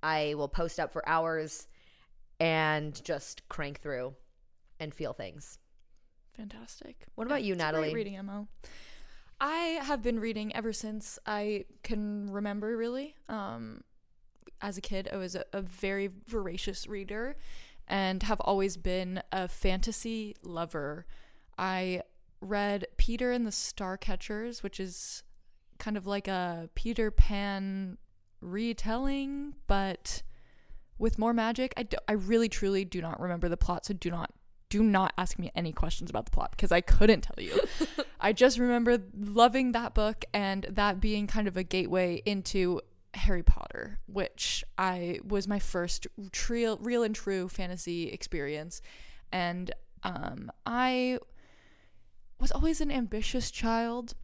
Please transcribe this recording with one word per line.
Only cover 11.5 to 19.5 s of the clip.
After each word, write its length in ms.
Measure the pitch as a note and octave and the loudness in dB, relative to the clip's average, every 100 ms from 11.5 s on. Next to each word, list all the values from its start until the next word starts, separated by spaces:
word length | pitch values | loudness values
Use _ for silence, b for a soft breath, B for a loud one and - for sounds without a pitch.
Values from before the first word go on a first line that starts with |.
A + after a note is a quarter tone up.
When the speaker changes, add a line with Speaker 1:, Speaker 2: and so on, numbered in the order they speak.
| G#3 - - | -4 -6 -12
Speaker 2:
can 460 | - A3+ G#3 G#3 G3+ | -4 -4 -2 -6 -6
remember, 440 | G3 G#3 G3+ G#3+ A#3 | -4 -4 -4 -4 -4
really. 380 | A#3 B3+ C#4+ - - | -4 -4 -8 -14 -10
Um, 540 | A3 G3 A3+ - - - - _ _ - _ - - | -8 -8 -10 -12 -16 -20 -20 _ _ -20 _ -20 -10
as 160 | G3+ F#3+ | -10 -8
a 40 | |
kid, 280 | - G3 F#3+ | -4 -4 -4
I 60 | G3 | -8
was 180 | F#3 F#3 | -8 -8
a, 80 | - | -8
a 80 | G3 | -8
very 460 | F#3 - F#3+ G3 G3 F#3+ - | -8 -4 -2 -2 -4 -6 -8
voracious 600 | A3+ F#3+ F3 - F#3+ - | -6 -4 -4 -6 -6 -8
reader 480 | G#3 G3 G#3 B3 D4 B B B B - | -8 -8 -6 -6 -6 B B B B -4
and 360 | G3 F#3+ F#3 | -2 0 0
have 160 | - G#3+ | 0 0
always 360 | - G3 G3 F3+ | 2 2 2 0
been 440 | F#3 F#3 F3+ F#3 - | -2 0 -2 -6 -4
a 160 | F#3+ | -4
fantasy 880 | F3+ | -4